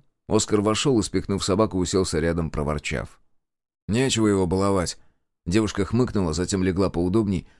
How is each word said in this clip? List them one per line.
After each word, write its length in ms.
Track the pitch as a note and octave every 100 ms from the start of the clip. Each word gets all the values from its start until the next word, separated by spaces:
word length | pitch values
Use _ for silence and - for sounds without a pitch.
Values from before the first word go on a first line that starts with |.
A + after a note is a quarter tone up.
| _ _ -
Оскар 340 | G#2+ - G#2
вошёл 380 | G2+ G#2+ D3 A#2+
и, 40 |
спихнув 400 | F#2 F#2+ - G2
собаку, 360 | - F#2+ A2 F#2
уселся 400 | F2 F#2+ F#2 E2
рядом, 320 | E2 E2+ D#2+
проворчав: 680 | D2+ D2 D2+ - C2 - - _ _ _ _ _ _ -
"Нечего 400 | A2 C3+ A2 G#2+
его 180 | G2 F2+
баловать". 540 | F#2 G2 G2 E2+ - - _ _ _ -
Девушка 380 | G#2 G#2+ - F#2+
хмыкнула, 480 | A#2 A#2 G#2+ F2
затем 280 | D#2+ F2+ F#2+
легла 280 | F#2 F2+ F#2
поудобней, 580 | E2 F2+ G#2+ G#2 F2+ -